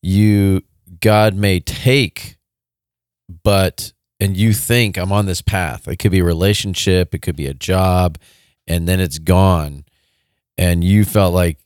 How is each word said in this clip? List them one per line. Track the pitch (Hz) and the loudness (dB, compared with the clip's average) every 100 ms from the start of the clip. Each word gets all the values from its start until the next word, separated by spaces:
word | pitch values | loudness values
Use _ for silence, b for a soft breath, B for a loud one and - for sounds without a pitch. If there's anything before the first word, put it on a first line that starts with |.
"You, | 87 95 107 104 98 95 - _ _ 90 | 0 2 4 4 2 0 -4 _ _ -4
God | 107 107 110 98 | 2 4 2 0
may | 101 90 | 0 -2
take, | - - 131 135 107 - - - _ _ _ _ _ _ _ _ _ 85 | -4 -4 0 2 0 -6 -20 -20 _ _ _ _ _ _ _ _ _ -6
but," | - 101 92 - - _ _ _ | 0 2 0 -4 -14 _ _ _
and | 98 92 | -2 2
you | 110 | 2
think, | 104 - 120 113 87 | 2 0 0 0 -2
"I'm | 92 | -2
on | 101 101 | -2 -2
this | 87 | -2
path." | - 98 87 58 - | -4 -2 -4 -8 -10
It | 82 | -2
could | 104 | 0
be | 92 | 2
a | |
relationship, | 87 82 95 104 101 90 - 92 90 | 0 0 0 0 -4 -4 0 0 0
it | 98 | -6
could | - 80 | -8 -6
be | 71 | -8
a | |
job, | 69 - 92 92 92 90 78 b b b b - | -8 -2 0 2 2 0 -2 b b b b -6
and | 85 85 | -4 -2
then | 92 | -2
it's | 90 76 | -2 -6
gone. | 78 92 95 87 76 71 71 _ _ _ _ _ _ - | 2 4 4 2 -2 -12 -20 _ _ _ _ _ _ -4
And | 90 87 | 0 2
you | 87 101 | 2 2
felt | 104 107 95 | 2 2 2
like | 87 87 80 | 2 -2 -4